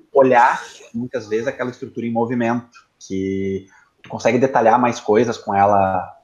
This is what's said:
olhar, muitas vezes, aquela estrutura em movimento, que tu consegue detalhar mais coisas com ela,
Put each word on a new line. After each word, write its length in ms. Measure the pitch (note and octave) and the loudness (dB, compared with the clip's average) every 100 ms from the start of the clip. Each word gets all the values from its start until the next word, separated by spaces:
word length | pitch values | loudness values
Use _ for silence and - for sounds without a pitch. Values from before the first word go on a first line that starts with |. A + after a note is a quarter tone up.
| _ | _
olhar, 500 | C#3 C3 B2 B2+ - - - - | 2 4 6 4 2 -8 -20 -14
muitas 340 | A#2 B2 B2+ G#2 | -10 -8 -8 -4
vezes, 180 | G#2+ A#2+ | -4 -4
aquela 240 | B2+ B2 | -6 -8
estrutura 360 | A#2+ A#2 - A#2 | -8 -12 -8 -6
em 60 | |
movimento, 760 | A#2 A#2 B2 A#2+ A#2+ A#2+ - _ _ | -2 -2 0 0 -2 -6 -20 _ _
que 680 | - F#2+ F#2+ G2 G2 F#2+ G2 _ _ _ | -10 -6 -4 -4 -4 -6 -10 _ _ _
tu 80 | - | -14
consegue 300 | A2 A#2+ B2 | -4 -2 0
detalhar 400 | C3 C3+ A2+ A#2+ | 0 2 4 4
mais 200 | B2 A#2 | 2 -2
coisas 380 | - G#2+ A#2+ A2 | 0 2 2 -2
com 160 | - | -4
ela, 640 | G2 G2+ G2+ F#2+ F#2+ F2+ - | 0 2 4 2 -2 -6 -16